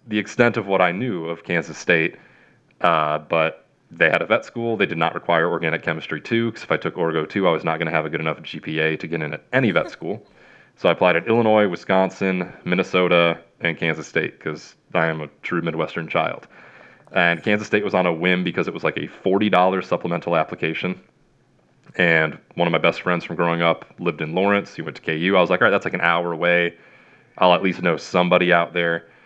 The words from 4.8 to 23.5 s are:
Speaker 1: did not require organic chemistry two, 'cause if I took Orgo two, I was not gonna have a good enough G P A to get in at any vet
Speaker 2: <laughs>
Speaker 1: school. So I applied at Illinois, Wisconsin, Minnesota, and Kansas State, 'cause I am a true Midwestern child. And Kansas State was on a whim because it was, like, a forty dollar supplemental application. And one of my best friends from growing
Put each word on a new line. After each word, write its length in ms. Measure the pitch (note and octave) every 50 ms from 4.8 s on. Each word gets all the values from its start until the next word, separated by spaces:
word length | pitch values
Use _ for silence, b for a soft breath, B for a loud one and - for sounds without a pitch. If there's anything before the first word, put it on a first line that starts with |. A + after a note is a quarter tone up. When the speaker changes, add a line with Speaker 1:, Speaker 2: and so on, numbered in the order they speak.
| G2+
Speaker 1:
did 120 | D2+ E2 E2
not 160 | E2+ D#2+ -
require 360 | - - - F2 E2 E2 E2+
organic 340 | E2+ E2 E2+ D#2+ D#2 E2 -
chemistry 380 | F2+ E2 D#2+ - - E2 D2+
two, 300 | - - A#2 A2+ A#2 A#2
'cause 120 | A2 - -
if 80 | -
I 60 | D#2 D#2
took 180 | - F2+ -
Orgo 320 | F2 F2 E2 D#2+ D#2+ D#2 -
two, 200 | - G#2 G2 F2+
I 40 |
was 120 | E2 D#2 D#2
not 140 | E2 D#2+ D#2+
gonna 140 | E2 D#2+
have 140 | D#2+ D#2+ D#2
a 40 | D#2
good 120 | D#2 D#2+
enough 200 | D#2+ D#2+ D#2 -
G 180 | D#2+ - - D#2+
P 200 | - E2 D#2 D#2
A 180 | D#2 D#2+ D#2+ D#2
to 100 | - E2
get 140 | E2 D#2+
in 120 | D#2 C#2+ D2
at 100 | D2+ - _ -
any 180 | B2+ C3+ A2
vet 180 | E2+ E2 - -
Speaker 2:
<laughs> 60 | - -
Speaker 1:
school. 280 | E2 E2 G2 A#2 - b b b b b b b b b b _
So 120 | - F#2
I 40 | E2
applied 220 | - G2 F2+ F2
at 120 | E2 F#2 A#2
Illinois, 400 | A2+ A#2 A#2 A2 G#2+ G#2+ G#2 G2
Wisconsin, 840 | F2 - - - F#2+ F#2+ F#2+ F#2 - - G2 F#2+ F#2 F2+ F2 F2 - - -
Minnesota, 720 | F2+ F2+ F#2 F2+ - - F#2 F#2 E2+ F2 F2 E2+ E2+ E2 - - _ _ _
and 180 | G#2+ - E2+ -
Kansas 300 | E2+ E2 D#2 D#2 D2 -
State, 320 | - E2 D#2+ D#2+ - -
'cause 360 | - D#2+ D2+ D#2 - - - _ _ _ -
I 120 | E2+ E2 E2
am 140 | D#2+ D#2+
a 80 | D2+ D2 - _ -
true 180 | - F2 E2+
Midwestern 460 | D#2+ E2+ D#2 D#2+ D#2+ D#2 - F2 D#2+ D2
child. 400 | - F2 D#2+ E2 - - - B B B B B B B B B B B B B -
And 300 | G2 F2 F2 E2+ E2 -
Kansas 240 | A2+ G#2 G#2 G#2+ -
State 160 | - G#2+ G#2
was 100 | G2 F2+
on 120 | F#2+ F2+
a 80 | F2 E2
whim 300 | D#2+ E2+ F2+ F2+ F2+ F2+
because 240 | F2 - - E2+ -
it 40 | -
was, 100 | - -
like, 120 | D#2 D#2 -
a 100 | D#2+ E2
forty 420 | - - - F#2+ F#2+ G2+ G#2+ G#2
dollar 320 | F#2+ F#2 F2+ F#2 F#2 F#2
supplemental 560 | F2 - F#2 E2+ - F2+ E2+ E2+ - F2 E2+ E2
application. 640 | D#2+ - - - - D#2+ D#2+ - - F2+ F#2 - - _ _ _ _ _ _ _ _ _ _ _ _ _ _ _ _ - - -
And 400 | F2+ E2+ E2 D#2+ D#2+ D#2 D2 - _ _ -
one 120 | - E2+ E2+
of 40 |
my 60 | E2+ F2
best 240 | D#2+ E2+ E2 -
friends 240 | - F#2 F2 E2+ -
from 100 | - E2+
growing 260 | D#2+ F2 E2+